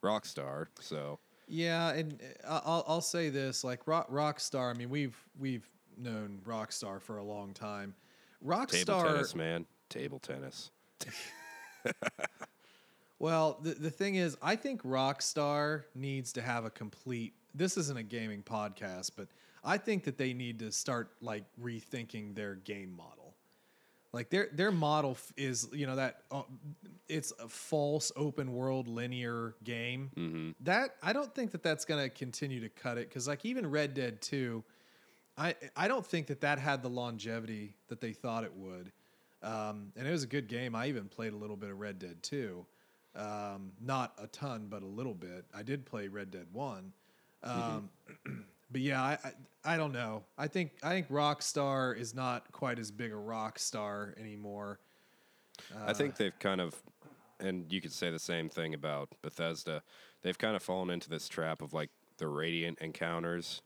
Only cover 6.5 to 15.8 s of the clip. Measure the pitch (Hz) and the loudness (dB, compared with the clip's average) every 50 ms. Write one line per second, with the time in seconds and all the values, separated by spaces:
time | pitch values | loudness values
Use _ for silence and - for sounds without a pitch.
6.5 | 113 110 107 104 - - - 101 98 95 - - 113 104 101 104 104 104 101 98 | -2 -2 -2 -2 -4 -4 -4 -4 -4 -6 -6 -6 -6 -6 -4 -4 -4 -4 -6 -8
7.5 | 98 - 113 104 104 101 101 98 95 _ _ - - - - - - _ - 135 | -8 -6 -6 -4 -4 -4 -4 -6 -8 _ _ -20 -20 -20 -20 -20 -20 _ 0 2
8.5 | 170 208 262 262 - 175 185 180 202 185 170 160 151 143 139 - - 85 80 80 | 2 2 4 4 4 4 6 6 6 8 8 8 8 6 4 2 0 0 2 2
9.5 | 82 85 85 - _ _ _ _ - - 135 143 139 135 - - - 135 135 131 | 2 0 -2 -4 _ _ _ _ -6 -4 -4 -4 -6 -8 -6 -6 -6 -6 -6 -10
10.5 | - - - - _ _ _ _ _ _ - - - - - - 880 - - - | -10 -10 -12 -12 _ _ _ _ _ _ -10 -8 -8 -8 -8 -10 -12 -14 -14 -14
11.5 | - - - 855 831 - - - - - - - - - - - - - - - | -14 -14 -14 -16 -18 -4 -2 -2 -2 0 -2 -2 -2 0 -4 -4 -4 -8 -14 -14
12.5 | _ _ _ - - - - _ _ _ _ _ _ _ 156 160 165 160 160 156 | _ _ _ -20 -20 -20 -20 _ _ _ _ _ _ _ 2 4 6 8 6 6
13.5 | 143 - 151 160 160 - 151 160 139 - 196 202 196 185 180 170 139 - - 156 | 4 2 -2 -2 0 0 -2 -2 0 2 2 4 4 4 4 4 2 2 4 4
14.5 | 208 220 - 277 269 220 - 127 131 131 135 139 139 139 - - - 156 147 143 | 4 4 2 -2 -2 -2 0 2 4 6 6 4 4 2 0 0 2 4 4 4
15.5 | 147 147 147 147 156 151 | 6 4 4 4 2 0